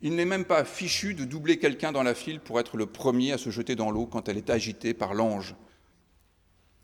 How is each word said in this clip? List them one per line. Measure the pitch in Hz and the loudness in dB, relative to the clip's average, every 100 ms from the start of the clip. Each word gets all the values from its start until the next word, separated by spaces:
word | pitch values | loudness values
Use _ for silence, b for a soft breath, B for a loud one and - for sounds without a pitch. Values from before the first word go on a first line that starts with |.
Il | 151 | -2
n'est | 170 175 | 0 2
même | 190 | 0
pas | 180 160 | 4 4
fichu | 139 - 180 - 196 | 2 -2 -2 -2 -2
de | 180 | -4
doubler | 131 156 151 156 | -6 -2 2 4
quelqu'un | 156 123 156 | 2 2 0
dans | 143 | 2
la | 127 | 2
file | 117 - 151 | 0 -4 -10
pour | - 120 | -2 0
être | 117 113 | 0 -2
le | 104 | -4
premier | - 135 123 127 | 0 2 4 2
à | 135 | 0
se | 123 | -2
jeter | 107 117 | -4 -2
dans | 120 110 | 0 0
l'eau | 107 117 | 0 -2
quand | 117 107 | -4 -4
elle | 104 | -4
est | - | 0
agitée | 120 107 98 117 | 0 0 -4 -4
par | 117 101 | -2 -2
l'ange. | 101 113 101 92 92 b b b _ _ _ _ _ _ _ _ _ | 2 2 0 -6 -14 b b b _ _ _ _ _ _ _ _ _